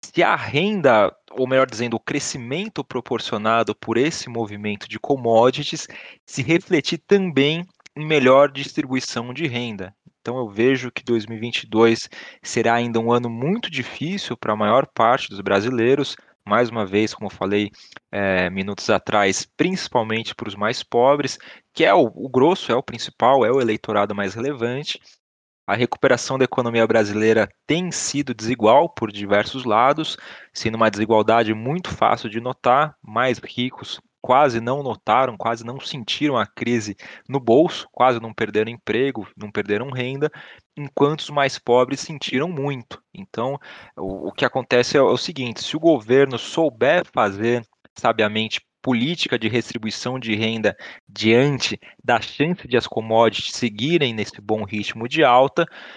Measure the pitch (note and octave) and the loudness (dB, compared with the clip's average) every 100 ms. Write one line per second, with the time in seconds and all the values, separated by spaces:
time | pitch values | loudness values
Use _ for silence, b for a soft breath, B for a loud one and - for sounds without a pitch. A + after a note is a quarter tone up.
0 | - - G#3 E3 G#2+ C#3 G3+ G#3 C#3 A2 | -6 0 2 2 0 -2 0 2 4 4
1 | G2+ - _ B2+ B2+ C3 C3 A2+ A#2+ A2+ | 4 -2 _ -6 0 2 2 -2 -4 -4
2 | - C#3+ - C#3 A#2+ D#3 G#3+ - - B2 | -4 -6 -6 -10 -8 -8 -8 -10 -8 -8
3 | - A#2 - A2 G#2+ A#2 G#2+ - - A2+ | -6 -6 -4 -4 0 2 0 -4 -2 0
4 | D3+ - B2+ A#2 G#2+ G#2 G#2 G2+ - A2 | 0 -2 -8 -8 -8 -6 -8 -8 -10 -10
5 | - C3+ A#2 A2+ B2 C#3 C#3+ E3 - B | -2 -2 4 6 6 2 -6 -8 -12 B
6 | B B - - A#2 E3+ - E3 - E3+ | B B -10 -6 0 0 2 -2 0 -6
7 | - G3+ F#3 C3+ C#3+ E3 F3+ _ _ D3 | 0 2 2 2 2 0 -8 _ _ -10
8 | D#3 D3+ B2+ C3+ C#3+ C3+ C#3 - C3 C3 | 0 4 8 8 6 2 -6 -6 -4 -4
9 | - A#2+ B2 C3 D#3+ A#2+ A#2+ G2 F#2 - | -4 -6 -6 -6 -4 -4 -6 -8 -12 -16
10 | _ _ A#2 B2+ A2 G2+ B2+ C3 B2 - | _ _ -8 -6 -6 2 4 4 -2 -8
11 | - A#2 G#2+ A2 A#2 - A2+ A2 A2+ A2+ | -2 -2 -2 -10 -8 -8 -2 4 4 4
12 | - B B B - B2 A#2 A#2+ A#2+ A2+ | -4 B B B -6 -2 2 0 0 -2
13 | A#2 A#2+ A#2+ A#2 C#3+ A#3 G#3 C#3+ - - | 0 0 0 -6 -4 -4 -6 -8 -10 -8
14 | D#3 G3 - - A2+ G#2+ G#2 B2+ - - | -8 -6 -8 -6 -4 0 2 2 0 0
15 | A2+ C3 - G2+ F#2+ G2+ A#2 B2 A#2 C#3 | 2 2 -2 -8 0 0 0 0 2 2
16 | C3+ - b _ - A2 A#2 A#2 F#2+ G2+ | 0 -8 b _ -2 0 0 -4 -2 0
17 | G#2+ - G2+ - G2 G#2 G2+ B B B | 0 -4 -12 -6 -2 0 -2 B B B
18 | _ G2+ G2 F#2 F2+ F#2+ G2 G2+ - G2 | _ -4 0 0 0 -2 -6 -6 -2 0
19 | - G#2 G2 F#2+ - - E3+ F#3+ - B2 | 2 2 2 0 -6 -2 -2 -2 -4 -4
20 | A2 A2+ A2+ - A2 G2 G#2 - - A#2+ | -2 -4 -6 -10 -12 -4 -4 -4 -2 2
21 | C3 D3 - - B B _ - D#3+ F#3+ | 4 2 -2 -8 B B _ 0 4 4
22 | A#2 - B2+ B2+ D#3 F#3+ - A#2+ - A#2 | 4 -2 -2 4 4 2 0 -2 -2 -10
23 | - - C3 C3+ A2 C3+ A#2 G#2+ - G#2 | -12 0 4 4 4 2 2 -2 -2 0
24 | G#2 G2+ G2 A2+ C3+ C3 A#2 C3 E3 - | 0 -2 -6 -6 -8 -4 -4 -4 -8 -10
25 | b b _ _ _ _ - G#2 B2 - | b b _ _ _ _ -6 -2 -2 0
26 | C3+ A#2+ - C3 B2+ - A#2+ A#2 A2+ A2+ | 2 2 0 0 0 0 0 2 4 4
27 | G#2 G#2+ A2 A2 G2+ _ - D#3+ F#3 - | 2 2 4 4 2 _ -4 -2 -2 -6
28 | - C#3+ C#3 A2+ A2 A2+ G#2+ C3+ E3 - | -4 -4 -4 -6 -6 2 4 6 4 -2
29 | G#2+ G2+ G2+ G2+ G#2 C3+ B2 G#2+ C3 D3+ | -6 -6 0 0 0 -6 0 4 4 2
30 | D#3 - B B B - A2+ A2+ A2 G2+ | -4 -10 B B B -6 -6 2 2 2
31 | A2 A2 G#2+ A#2 A2 A2 A#2+ F3 - - | 2 4 6 4 2 -2 -4 -6 -8 0
32 | A2 G#2 A2 A2 B2 - B2 C3 D#3 - | 0 0 -4 -8 -8 -2 2 2 0 -6
33 | - A2 B2+ A2+ - - B2+ - A#2+ - | -6 -2 0 -2 -6 -6 -6 -6 -14 -16
34 | _ _ - B2+ D3 A#2 A#2 C#3+ C3+ G#2+ | _ _ 2 6 6 2 -2 -4 -4 -6
35 | - A#2 B2+ G#2 A2+ A#2 A#2 C3+ - C#3 | 2 2 2 -2 -4 -4 -8 -12 -12 -10
36 | G#2+ - D3 B2 G#2 - A#2+ A#2+ G#2 G2 | -8 -2 0 0 -2 -4 -2 -2 -2 -10
37 | B B - C3+ A#2 B2+ E3+ - - - | B B -6 -4 4 4 4 -2 -12 0
38 | B2+ A#2 A2+ - G#2 G#2+ A2 A#2 - A2 | 2 2 -6 -6 -2 -2 -2 -6 -4 -2
39 | C#3 A#2+ F#2 - G#2 G#2+ G2+ G#2 C3+ B2+ | -2 -4 -12 -14 -8 -6 -2 -4 -4 -6
40 | B2 C3+ D3+ B B B _ - C#3 - | -6 -4 -4 B B B _ -14 -10 0
41 | C#3+ D3+ - D3 C3+ - - B2 B2+ C#3 | 0 0 -4 0 0 -2 2 2 2 -2
42 | - D3+ - B2+ E3+ D#3 C#3+ C3 - - | -8 -10 -6 -4 -4 -4 -6 -6 -12 -20
43 | _ - - - B2+ C#3 B B B - | _ -20 -12 -6 -6 -6 B B B -10
44 | F#2+ F#2+ F2+ - C3 C3+ - B2 B2+ C#3+ | -10 -8 -10 -2 -2 -2 2 2 4 4
45 | A#2 A#2+ - D3 B2 G#2+ - D#3 E3 C#3 | 4 2 -2 -8 -8 -8 -8 0 4 4
46 | G#2+ C3+ C#3 A#2 - - D#3 A2+ B2+ F3 | 4 4 4 0 -4 -2 -2 2 2 2
47 | - B2+ G#2 G2 A#2 A#2+ A2+ _ _ - | 0 0 0 0 -2 -2 -4 _ _ -2
48 | A#2 A2 G#2+ A2 A2 - - _ C3+ A#2 | 0 2 0 0 -4 -6 -12 _ -2 0
49 | C3+ E3+ - A#2+ A2 A#2 - A#2 A2 - | 0 -2 -2 -2 0 -2 -4 -6 -8 -6
50 | B2 C3 A2+ G#2+ A2+ A2+ G#2+ - B B | -6 -6 -4 -2 -2 -2 -2 -2 B B
51 | _ - A2 A#2+ C#3+ C3+ - - B B | _ -2 4 4 4 0 -6 -8 B B
52 | - A#2 - - D3+ F3+ A#2 A#2+ - A#2 | 0 0 -2 -2 -2 -2 -2 -2 0 -6
53 | A2 A2+ A2+ - - - A#2 G#2 C#3 E3+ | 0 4 4 2 -6 -4 -4 -2 0 2
54 | C3 A2 G#2 - G#2 A2 G2+ G#2+ - A2+ | 0 -2 -6 -8 -6 -4 -4 -6 -6 -8
55 | B2 D#3 C#3 B2 C#3 - E3 B B | -4 2 6 6 4 2 -2 B B